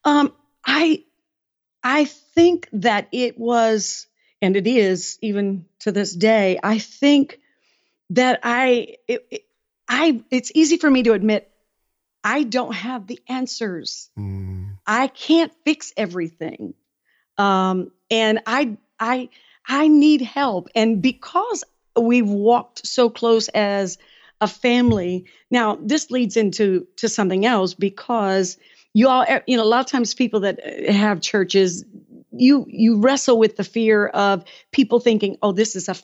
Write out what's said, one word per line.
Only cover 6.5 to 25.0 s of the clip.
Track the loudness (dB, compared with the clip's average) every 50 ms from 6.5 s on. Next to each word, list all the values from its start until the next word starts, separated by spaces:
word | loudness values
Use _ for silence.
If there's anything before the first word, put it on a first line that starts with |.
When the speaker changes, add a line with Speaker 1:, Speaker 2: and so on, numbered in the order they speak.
| 0 -2
Speaker 1:
I | -2 -2 -2 -2
think | -4 -10 -6 0 2 4 4 4 2 0 -6 _ _ _ _ _ _ _ _ _ _ _ _ _ _ _
that | 0 2 2 2 0 0
I, | -2 -4 -2 0 2 2 2 0 -2 -8 -16 _ _ -6
it, | -6 -6 _ _
it, | -16 -16 _ _ _ _ _ _ _ _ _ -6
I, | -2 0 2 0 0 0 -4 _
it's | -4 -4 -4 0 2
easy | 2 2 4 2 0
for | 2 2
me | 2 4
to | 4 2
admit | 2 2 2 0 0 -2 _ _ _ _ _ _ _ _ _ _ _ _ _ _ _ _
I | -6 -4 -2 -2 -2
don't | -2 -2 -4 -4 -4 -8
have | -10 -10 -10 -10 -12 -12
the | -14 -16 -16 _ -10
answers. | -8 -8 -6 -8 -8 -8 -8 -8 -8 -10 -10 -12 -14 -14 -18 _ _ -12
Speaker 2:
Mm. | -10 -10 -10 -10 -10 -10 -10 -10 -12 -12 -14 -12 _
Speaker 1:
I | -4 -2 -2 -2 -4
can't | _ -12 -2 2 2 2 2 0 _ _ _
fix | -4 -4 -4 -6 -12 _
everything. | -6 -6 -6 -6 -8 -8 -8 _ _ -12 -12 -12 -12 -14 -16 -16 _ _ _ _ _ _ _ _ _ _ _ _
Um, | -2 0 2 2 2 0 0 -2 -2 -4 -8 _ _ _ _
and | 0 0 2 2 0 0 -2
I, | -4 -2 -2 -2 -2 -6 -10 _ _ _ _
I, | -4 -4 -4 -4 -6 -12 _ _ _ _ _ _ _
I | -4 -2 2 4 6
need | 6 6 6 6 4 2
help. | 0 -4 -4 -4 -2 -2 -2 -4 -8 -4 _
And | 0 2 2 0 2
because | 0 -2 -2 _ -18 -4 -4 -4 -2 -2 -6 -8 -8 _ _ _ _ _ _ 0
we've | 2 2 2 2 2 0
walked | -2 0 2 2 2 2 0 _ _ -16 -14
so | -6 -2 0 0 0
close | -2 -2 0 0 2 0 0 -2
as | -2 -2 -2 0 -2 -2 -4 -6 -8 _ _ _ _ _ _ _ _ _
a | -4 -4
family, | -4 -2 0 0 2 2 2 2 2 0